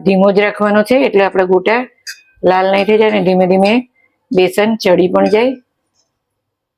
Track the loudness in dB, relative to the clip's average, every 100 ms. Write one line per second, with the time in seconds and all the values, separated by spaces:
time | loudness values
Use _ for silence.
0 | -2 2 2 2 0 0 0 0 0 0
1 | 0 0 0 0 0 0 0 -4 -4 _
2 | -20 -20 _ _ -2 0 0 -2 0 0
3 | 0 0 0 0 2 2 0 -2 -4 _
4 | _ _ -6 -2 0 0 -2 -2 0 2
5 | 2 0 0 0 -2 -4 _ _ _ _
6 | _ _ _ _ _ _ _